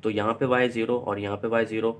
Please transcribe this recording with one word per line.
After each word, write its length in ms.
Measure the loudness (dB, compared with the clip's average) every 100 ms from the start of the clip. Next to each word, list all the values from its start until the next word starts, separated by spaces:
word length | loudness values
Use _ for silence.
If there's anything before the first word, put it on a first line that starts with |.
तो 60 | 0
यहाँ 240 | 0 0
पे 120 | 0 2
y 200 | 4 2
zero 300 | 0 0 0
और 200 | -2 -4
यहाँ 180 | -4 -4
पे 100 | 0
y 160 | 0 0
zero 260 | 0 -2